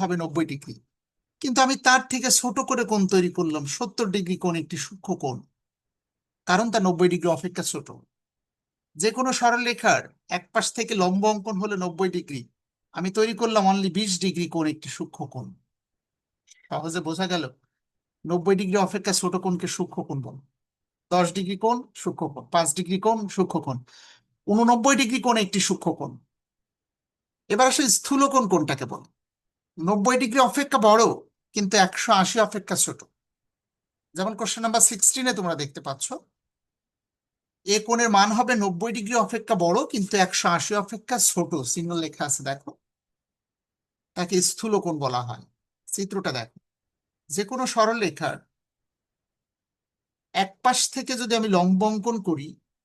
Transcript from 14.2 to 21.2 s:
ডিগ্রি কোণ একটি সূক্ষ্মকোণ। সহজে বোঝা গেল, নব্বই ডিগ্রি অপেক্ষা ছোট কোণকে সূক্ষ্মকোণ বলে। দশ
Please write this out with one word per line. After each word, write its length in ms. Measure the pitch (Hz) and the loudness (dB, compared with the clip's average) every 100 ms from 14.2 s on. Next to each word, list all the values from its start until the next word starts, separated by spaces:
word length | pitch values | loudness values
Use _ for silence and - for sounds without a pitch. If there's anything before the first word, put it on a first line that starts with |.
ডিগ্রি 220 | 190 165 170 | -2 -2 -4
কোণ 100 | 165 156 | -2 -2
একটি 140 | 151 135 - | -4 -10 -12
সূক্ষ্মকোণ। 500 | 160 - 143 127 127 - _ _ _ _ _ _ _ _ _ _ - | -12 -12 -12 -12 -14 -16 _ _ _ _ _ _ _ _ _ _ -12
সহজে 320 | 147 160 170 156 | -10 -6 -6 -6
বোঝা 180 | 165 185 | -6 -4
গেল, 120 | 175 135 - _ _ _ _ _ _ | -4 -6 -12 _ _ _ _ _ _
নব্বই 320 | 156 175 170 190 | -4 -2 2 0
ডিগ্রি 160 | 196 202 190 | 2 0 0
অপেক্ষা 260 | 208 - 185 | -2 -2 -2
ছোট 140 | 180 185 | -2 -2
কোণকে 240 | 185 180 180 - | -2 -2 -4 -6
সূক্ষ্মকোণ 420 | 175 - 143 143 127 | -6 -8 -8 -8 -10
বলে। 160 | 135 - _ _ _ _ _ - | -14 -20 _ _ _ _ _ -2
দশ 160 | 180 | 2